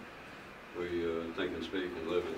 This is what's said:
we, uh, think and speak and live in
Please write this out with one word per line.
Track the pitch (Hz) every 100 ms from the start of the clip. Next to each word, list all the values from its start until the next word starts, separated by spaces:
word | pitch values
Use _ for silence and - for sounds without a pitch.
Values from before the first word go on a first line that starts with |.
| - - - - - - - 87
we, | 87 87 85
uh, | 82 82 85
think | 87 85
and |
speak | 82 95 90 87
and | 80
live | 90
in | 87